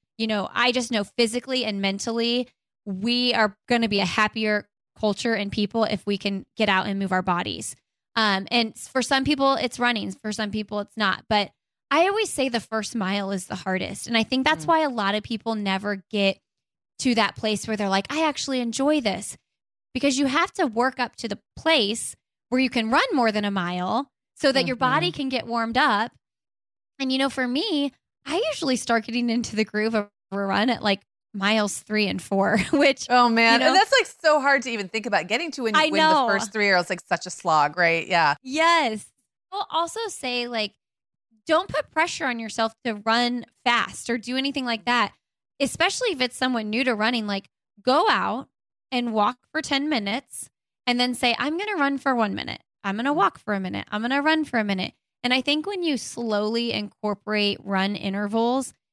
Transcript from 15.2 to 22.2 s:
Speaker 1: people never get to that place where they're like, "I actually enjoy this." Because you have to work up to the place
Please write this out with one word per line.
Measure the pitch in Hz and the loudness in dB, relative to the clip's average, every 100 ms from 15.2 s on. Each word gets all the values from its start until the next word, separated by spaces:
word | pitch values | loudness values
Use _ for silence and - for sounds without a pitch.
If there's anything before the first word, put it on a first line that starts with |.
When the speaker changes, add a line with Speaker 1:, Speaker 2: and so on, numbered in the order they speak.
Speaker 1:
people | 208 220 - | -4 -6 -4
never | 220 202 190 208 196 - | -4 -2 -2 -2 -6 -4
get | 208 196 190 _ _ _ _ _ - | 0 0 0 _ _ _ _ _ -4
to | 262 226 | 0 2
that | 202 | 2
place | - 220 208 - | 0 -4 -2 -2
where | 214 | -4
they're | 208 | 0
like, | 190 196 | 0 0
"I | 294 | 0
actually | 320 285 - 262 | 0 -2 -4 -2
enjoy | 240 226 277 311 | -2 0 2 2
this." | 226 190 208 - _ _ _ _ _ | 0 -4 -8 -14 _ _ _ _ _
Because | 262 285 254 | -2 0 2
you | 277 | 2
have | 277 370 | 2 0
to | - 302 | 0 0
work | 214 254 - | 2 0 0
up | 240 - | -6 -6
to | 226 | -8
the | - _ - | -8 _ -6
place | - 320 202 226 - - | 0 2 2 -2 -8 -12